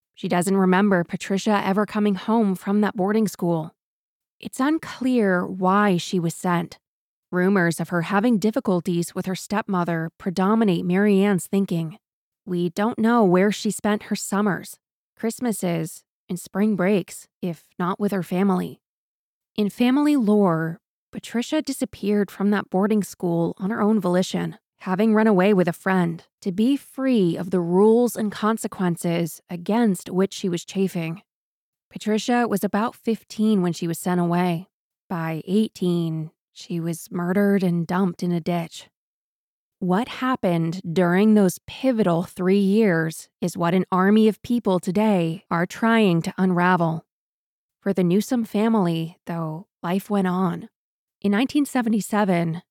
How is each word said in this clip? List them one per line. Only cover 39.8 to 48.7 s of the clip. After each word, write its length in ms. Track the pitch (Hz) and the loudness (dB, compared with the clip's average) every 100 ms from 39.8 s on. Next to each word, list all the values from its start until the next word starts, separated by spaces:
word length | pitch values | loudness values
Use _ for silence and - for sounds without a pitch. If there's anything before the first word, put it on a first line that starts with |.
What 280 | 180 185 262 | -2 -2 -2
happened 720 | - 254 254 190 170 165 180 170 | -6 -4 -2 0 0 -2 -6 -4
during 400 | 160 175 180 214 | 0 2 4 6
those 280 | 214 185 - - | 6 4 0 -12
pivotal 580 | - 262 226 185 170 | -4 -2 0 0 0
three 360 | 180 - 185 202 | -2 -4 2 2
years 680 | 190 208 214 165 160 - - _ | 4 4 4 2 -2 -6 -18 _
is 160 | 175 190 | -6 -2
what 180 | 170 | 0
an 120 | 185 - | 0 0
army 380 | 185 190 220 220 | 2 4 6 4
of 140 | 196 | 2
people 360 | - 240 202 180 | -4 -2 0 0
today 680 | - 180 220 190 165 160 - | 0 0 2 2 0 -4 -4
are 160 | 170 185 | -4 -2
trying 560 | - 226 226 202 170 | -2 2 4 4 2
to 100 | 185 - | 0 0
unravel. 680 | 185 175 180 180 165 160 - _ _ _ _ _ _ _ | 0 2 2 2 0 -2 -10 _ _ _ _ _ _ _
For 120 | 196 | -4
the 100 | 190 | 0
Newsom 400 | 180 196 - 247 | 2 2 0 -4
family, 760 | 220 202 226 | -2 0 2